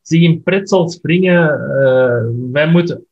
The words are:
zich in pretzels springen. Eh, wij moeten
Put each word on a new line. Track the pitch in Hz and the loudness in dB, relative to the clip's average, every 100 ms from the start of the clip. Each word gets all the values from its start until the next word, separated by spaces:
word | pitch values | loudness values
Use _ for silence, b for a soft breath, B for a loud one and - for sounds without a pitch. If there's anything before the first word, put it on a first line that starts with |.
zich | - 165 | 0 2
in | 165 160 | 2 0
pretzels | - 190 196 190 165 | -2 -4 0 0 0
springen. | - 143 175 185 175 160 | -6 -4 0 2 2 2
Eh, | 135 131 139 135 131 127 120 113 120 127 | -2 -4 0 2 2 2 0 -4 -6 -4
wij | 135 156 | -2 2
moeten | 170 170 123 _ | 2 0 -8 _